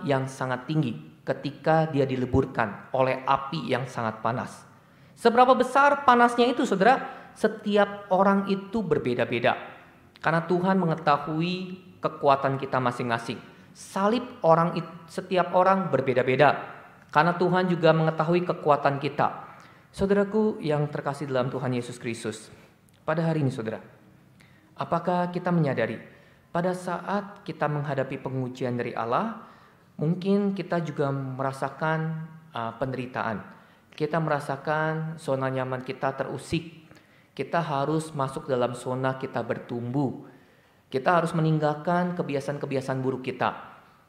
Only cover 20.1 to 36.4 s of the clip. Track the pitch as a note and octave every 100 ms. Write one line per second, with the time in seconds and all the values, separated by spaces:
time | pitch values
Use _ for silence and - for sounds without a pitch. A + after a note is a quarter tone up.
20.1 | G3+ G3 G#3+ G#3+ G#3+ D3+ D3 D3 D3 C#3
21.1 | C#3 C#3+ C3 B2+ C3 B2+ B2 A#2+ B2 B2
22.1 | A2 A2 G#2 - - - _ _ _ -
23.1 | D#3+ E3 D#3 C3 B2 A2 G#2+ - - -
24.1 | _ _ _ - - _ - C#3 E3+ E3+
25.1 | F3+ F3 F3+ F3+ E3+ C#3+ A#2+ A2 G#2 -
26.1 | - - _ _ E3+ F3+ F3+ F3+ F3 F3+
27.1 | G3+ G3 - - D#3 D3 D3 C#3+ C3+ C3
28.1 | C3+ C3+ C3 B2 B2+ B2+ B2 A#2+ G#2+ A2+
29.1 | C3+ A3+ A3+ - - - _ _ - D3+
30.1 | F3+ G3 G3+ G3+ G3 E3 E3+ D#3 C3+ C#3
31.1 | C#3 C3+ B2+ C3+ C3+ E3+ - D#3 D#3+ D#3+
32.1 | D#3+ - - - A#2 A2+ A2+ C3 B2+ B2
33.1 | A2+ A2 G#2 - - - _ _ - D3+
34.1 | E3+ D#3 D3 C#3+ C3+ - D3+ D#3 D#3+ D#3+
35.1 | E3 - C3 C3 C3 B2+ B2+ B2+ C3 C3+
36.1 | C3+ C3 C#3